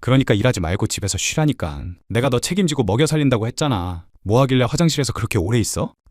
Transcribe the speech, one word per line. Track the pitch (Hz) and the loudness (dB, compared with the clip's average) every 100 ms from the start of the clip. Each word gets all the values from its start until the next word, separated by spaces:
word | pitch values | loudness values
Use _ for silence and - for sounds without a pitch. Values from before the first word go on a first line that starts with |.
그러니까 | - 131 127 | 2 2 4
일하지 | 110 127 117 | 4 2 0
말고 | 82 92 107 | -2 -2 -2
집에서 | - 98 92 | -4 -4 -4
쉬라니까. | - - 156 131 85 71 90 87 _ | -4 0 0 0 -4 -8 -10 -14 _
내가 | 104 135 | -2 0
너 | 120 | 0
책임지고 | - 180 185 151 | -2 0 0 0
먹여 | 107 107 151 | 0 2 2
살린다고 | 156 139 120 110 | 2 2 2 -2
했잖아. | - 151 110 87 87 - _ | -4 -2 -2 -4 -8 -14 _
뭐 | 92 113 | 0 2
하길래 | 135 127 120 | 4 4 2
화장실에서 | 151 170 147 135 | 2 0 0 -4
그렇게 | - 113 110 | -2 -2 -2
오래 | 87 120 | 0 0
있어? | 101 - 104 _ _ | 0 -2 -6 _ _